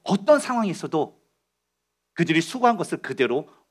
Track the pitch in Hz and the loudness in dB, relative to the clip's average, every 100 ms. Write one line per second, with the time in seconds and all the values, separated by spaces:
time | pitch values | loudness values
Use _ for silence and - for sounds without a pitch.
0 | - 196 202 294 - 240 208 160 156 160 | -2 0 4 2 2 -2 -2 -4 -4 -2
1 | 131 - _ _ _ _ _ _ _ _ | -2 -6 _ _ _ _ _ _ _ _
2 | _ - 170 160 165 262 240 220 160 - | _ -2 0 0 -2 0 2 2 -2 -8
3 | - 135 123 123 - _ _ | -6 -2 0 0 -4 _ _